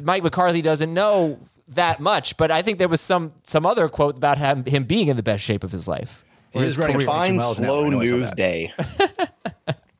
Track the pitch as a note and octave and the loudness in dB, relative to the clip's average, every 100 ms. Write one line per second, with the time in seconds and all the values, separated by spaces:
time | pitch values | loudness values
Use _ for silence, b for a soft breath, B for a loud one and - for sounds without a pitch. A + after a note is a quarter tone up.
0 | D3 F#3 E3+ - F3+ E3+ D#3+ D#3 D#3+ E3 | -2 0 0 2 2 2 2 0 0 0
1 | G#3 G3+ E3 C#3 - _ - C3+ F3 E3 | 2 2 0 -2 -12 _ -10 0 0 2
2 | D3+ G3 C3+ - D#3+ D#3+ F#3+ G3 F3+ D#3+ | 0 0 0 0 0 2 0 0 2 0
3 | - F#3 E3 - - D#3 E3 A#3 D#3+ - | 0 0 -2 -12 -4 0 2 2 0 2
4 | C#3+ C3 C#3+ C#3+ C#3+ C#3 B2+ C#3 B2+ F#3+ | 0 2 0 2 0 0 0 -2 0 0
5 | F3 B2+ A2 G#2 - G#2 F#2+ F2+ D#2+ D2+ | 2 0 0 -2 -2 -4 -4 -8 -6 -6
6 | - - _ b b B2+ C3 C#3 D#3+ C#3 | -8 -16 _ b b -4 -2 0 0 0
7 | C3+ D3+ F3+ F#3 A#2+ A2 A#2 C#3+ D3+ C#3 | 0 0 2 2 2 0 0 0 2 2
8 | A#2 B2 B2+ - F#2 E2+ E2 - - - | 2 0 -2 0 0 0 -6 -8 -6 0
9 | G4 - F4+ _ - - - - _ _ | -2 0 -8 _ -12 -12 -10 -10 _ _